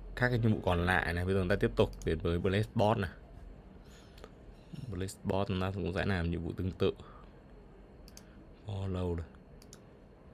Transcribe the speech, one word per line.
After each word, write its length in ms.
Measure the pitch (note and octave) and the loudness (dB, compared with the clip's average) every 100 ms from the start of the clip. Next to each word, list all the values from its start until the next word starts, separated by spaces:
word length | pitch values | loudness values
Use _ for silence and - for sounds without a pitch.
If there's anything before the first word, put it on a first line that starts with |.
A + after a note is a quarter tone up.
| - - | -12 0
các 120 | B2 | 2
cái 100 | B2 | 4
nhiệm 140 | A2+ | 2
vụ 80 | G#2+ | 2
còn 220 | - F2 F2 | 2 2 4
lại 280 | F#2 - | 2 2
này. 100 | F2 | 0
Bây 100 | F2+ | 0
giờ 60 | G2 | 2
chúng 80 | F2+ | 2
ta 80 | G2 | 2
tiếp 140 | A#2 - | 2 4
tục 140 | G2+ - | 2 2
đến 140 | - E2 | -2 0
với 200 | F2 F2 | 0 2
Blaze 260 | F#2 G2 A2 | 2 2 2
Boss 260 | G#2+ G#2 A2+ | 4 4 4
này. 100 | F2+ - - - - - - - - - - - - - - - - - - | 0 -6 -18 -18 -18 -18 -18 -20 -20 -20 -20 -20 -20 -20 -20 -20 -18 -14 -8
Blaze 240 | F2+ F#2+ - | -6 -6 -6
Boss 240 | - F#2+ G2+ | -2 0 2
chúng 120 | F#2 | 0
ta 100 | F#2 | 0
cũng 240 | G2 F2 | 0 -2
sẽ 120 | F2+ F#2 | 0 0
làm 240 | F#2 E2+ | 2 0
nhiệm 120 | E2+ | -2
vụ 100 | E2 - | -4 -4
tương 160 | F2+ | -4
tự. 200 | E2+ F#2+ - - - - - - - - - - - - - - - - - - | 2 2 0 -6 -18 -20 -20 -20 -20 -20 -20 -20 -20 -20 -20 -20 -20 -20 -16 -8
Follow 500 | G2 G2 F2+ F2+ E2+ | -6 -2 -2 0 -2
này. 100 | E2 - - - - - - - - - - | -6 -12 -20 -20 -20 -20 -20 -20 -20 -20 -20